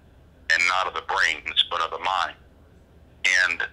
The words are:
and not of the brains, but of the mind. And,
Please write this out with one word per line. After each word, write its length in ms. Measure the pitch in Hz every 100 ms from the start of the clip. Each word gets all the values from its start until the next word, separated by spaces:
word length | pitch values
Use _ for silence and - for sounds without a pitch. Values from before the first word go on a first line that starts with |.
| - - - - -
and 100 | 82 87
not 180 | 92 92
of 80 |
the 80 | 82
brains, 640 | - 95 85 76 76 76 -
but 100 | 87
of 100 | 82
the 80 | -
mind. 380 | 90 95 78 - - - - - - - - -
And, 420 | 90 92 90 85 -